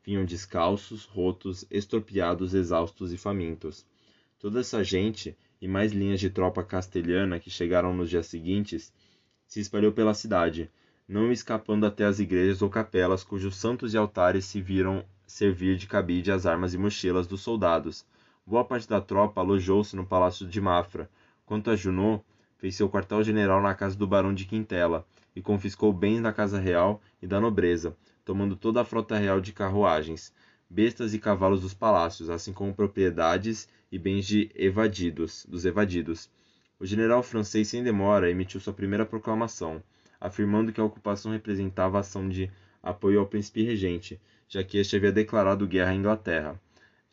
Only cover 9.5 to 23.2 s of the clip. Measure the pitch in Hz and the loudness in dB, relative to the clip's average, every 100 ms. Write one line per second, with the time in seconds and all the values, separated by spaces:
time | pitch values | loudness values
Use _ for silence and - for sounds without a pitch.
9.5 | 107 101 104 104 104 107 104 113 92 85 | -10 -6 2 2 4 2 2 0 2 2
10.5 | 80 78 _ _ _ - 101 117 117 - | -2 -8 _ _ _ -6 0 2 0 -2
11.5 | 110 - 107 107 101 104 101 90 90 95 | -6 -2 2 2 4 2 2 2 2 4
12.5 | 95 98 113 104 92 90 92 - 101 98 | 2 0 0 -2 2 2 0 -2 -6 -6
13.5 | 95 113 123 117 110 101 95 90 95 92 | -4 -4 -2 -2 0 0 4 4 2 -2
14.5 | 104 92 95 95 98 - _ - - 101 | -6 -2 0 2 0 -6 _ -16 0 2
15.5 | 90 92 92 95 104 87 90 90 95 87 | 2 0 0 0 -2 0 0 0 0 2
16.5 | 85 90 90 101 - 90 90 87 98 - | 0 0 0 -2 0 0 0 0 -6 -4
17.5 | 113 90 82 78 - - _ _ _ - | 0 2 2 0 -10 -16 _ _ _ -2
18.5 | 95 - 123 110 104 - 98 104 101 92 | 0 0 -4 -2 -2 0 2 2 2 2
19.5 | 98 90 98 104 95 92 92 90 - 92 | 2 4 2 2 -4 -2 2 2 0 -8
20.5 | 98 98 87 - 85 76 _ _ _ - | -2 2 2 0 -6 -14 _ _ _ -8
21.5 | 107 110 104 95 92 104 104 - _ _ | -4 0 0 0 0 2 0 -6 _ _
22.5 | _ 95 95 98 101 92 107 | _ -8 -2 0 0 -2 0